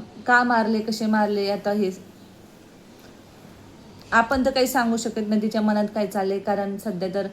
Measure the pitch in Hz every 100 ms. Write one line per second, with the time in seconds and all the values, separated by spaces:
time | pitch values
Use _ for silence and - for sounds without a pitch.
0 | - - 247 247 247 233 220 220 220 214
1 | 220 214 208 202 196 202 202 208 190 185
2 | - - - - - - - - - -
3 | - - - - - - - - - -
4 | - 226 226 269 254 262 254 254 233 226
5 | 226 220 208 214 214 220 214 208 208 220
6 | 196 202 190 196 202 202 202 202 220 180
7 | 185 202 196